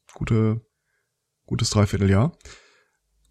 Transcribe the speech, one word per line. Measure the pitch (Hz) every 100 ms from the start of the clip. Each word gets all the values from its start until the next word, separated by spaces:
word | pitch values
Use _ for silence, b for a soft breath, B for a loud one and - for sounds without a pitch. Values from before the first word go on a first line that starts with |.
| _
gute, | - - 110 110 110 - _ _ _ _ _ _ _ -
gutes | 120 -
Dreivierteljahr, | 107 98 95 98 98 147 - b b b b b b b _ _